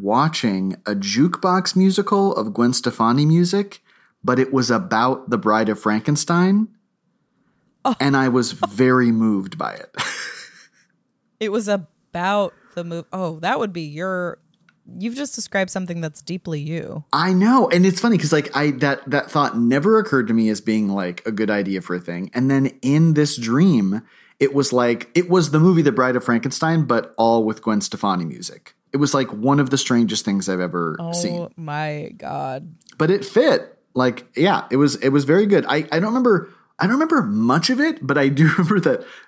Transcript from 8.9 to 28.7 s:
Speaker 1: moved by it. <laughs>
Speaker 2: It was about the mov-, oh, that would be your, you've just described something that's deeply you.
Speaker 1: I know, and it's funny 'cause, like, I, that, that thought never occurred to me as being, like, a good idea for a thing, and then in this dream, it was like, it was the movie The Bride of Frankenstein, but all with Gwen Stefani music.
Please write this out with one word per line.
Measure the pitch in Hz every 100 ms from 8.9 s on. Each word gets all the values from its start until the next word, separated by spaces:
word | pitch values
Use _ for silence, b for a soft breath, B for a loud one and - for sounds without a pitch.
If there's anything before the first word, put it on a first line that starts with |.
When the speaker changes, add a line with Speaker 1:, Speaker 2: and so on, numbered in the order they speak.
| 127 120
Speaker 1:
moved | 113 113 101 95 78
by | 55
it. | 50 - -
<laughs> | - - - - - - _ _ _ _ _ _ _ _
Speaker 2:
It | 214
was | 214 202
about | 202 160 _ _ 170 180 208 196 - _ -
the |
mov-, | 170 165 156
oh, | 185 180 160
that | 175 269
would | 214
be | 170
your, | 156 147 185 185 175 - _ _ _ _ - 180
you've | 214 247
just | 285
described | - - 196 190
something | 190 180 170
that's | 165 -
deeply | - 180 - 156
you. | 151 165 - - -
Speaker 1:
I | 147 175
know, | 185 208 262 214
and | 175
it's | 185 180
funny | 240 202
'cause, | 147
like, | 151 143 139
I, | 147
that, | 131 143 135 -
that | 143 -
thought | 156 139 117
never | 117 135 175 220
occurred | 202 135 110
to |
me | 113 110
as | 107
being, | 110 110 104
like, | 98 90 87 -
a |
good | 107 107
idea | 104 95 95
for | - 90
a |
thing, | 87 87 95
and | 123 131
then | 139 135 -
in | 127 147 165
this | 151 147 -
dream, | 113 127 190 131 98 104 b b b _
it | 139
was | 139 135
like, | 123 123 117 - 170
it | 175
was | 180 151
the | 151
movie | 170 170
The | 143
Bride | 117 127
of | 123
Frankenstein, | - 117 135 - 160 165
but | 131 117 - -
all | 113 117
with | 110 107
Gwen | - 107
Stefani | - 104 104 92
music. | 85 60 - - -